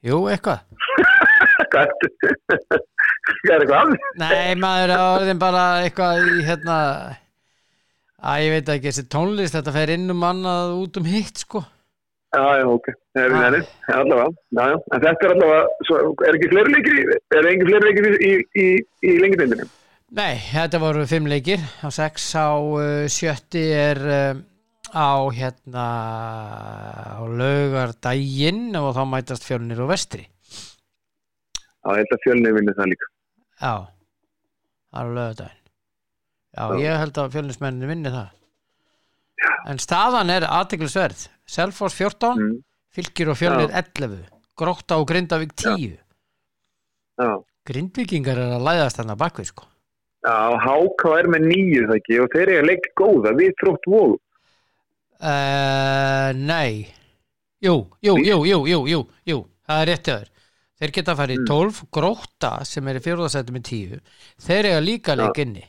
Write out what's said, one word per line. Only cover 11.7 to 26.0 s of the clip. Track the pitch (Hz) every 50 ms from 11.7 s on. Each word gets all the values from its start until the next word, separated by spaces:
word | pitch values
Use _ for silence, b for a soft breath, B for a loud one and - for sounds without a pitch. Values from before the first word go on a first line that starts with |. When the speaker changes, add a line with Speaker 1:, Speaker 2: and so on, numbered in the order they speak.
| _ _ _ _ _ _ _ _ _ _ _ _ -
Speaker 2:
Já, | 139 135 139 143
já, | 135 131
ok. | 127 120 120 - - 127 _ _
Það | _ _ 135
er, | 131 127
Speaker 1:
Ah. | 131 127
Speaker 2:
nei, | 123 123
nei, | 135 160 170 - - _ - -
allavega. | - 127 135 135 143 123 120 151 170 - _
Já, | _ - 117 120
já. | 131 147 156 -
En | - - 127
þetta | 143 160 165 165
er | - 185 180
allavega, | 180 - 160 156 156 - - - -
svo, | - - 165 147 147 156 - -
er | - 160 156
ekki | 160 160 165
fleiri | 175 196 220 262 285
leikir | 294 - - 302
í, | 277 196 - - - _ _
er | 160 156 156
engin | 170 180 185 185
fleiri | 175 202 214 208
leikir | 214 202 202 208
í, | 214 202
í, | 208 208 196 196 185 180 _ _
í, | 202 190 185 185 190 - _ _ _
í | - 185 180
lengjudeildinni? | 170 185 196 196 175 156 127 117 113 123 - b b b b b b b _ -
Speaker 1:
Nei, | 208 208 180 135 117
þetta | 101 - 120 156 165 160 156 170
voru | 160 156 151 151 151
fimm | 123 156 165 156
leikir. | 147 143 143 127 165 196 196 156 135 B
Á | B B 147
sex | - - 156 156 156 - - - -
á, | 160 156 151 151
uh, | 147 147 151 151 147 147 147 147 147 147
sjötti | 147 135 - - 160 147 - _ _ - 170 160 156
er, | 151 147 147 147 147 139
uh, | 139 147 143 139 139 139 135 135 - _ _ _ _ _ _ _ _
á, | - - 160 151 139 139 139 135 139
hérna, | 123 120 131 127 127 _ _ 135 123 123 120 120 120 117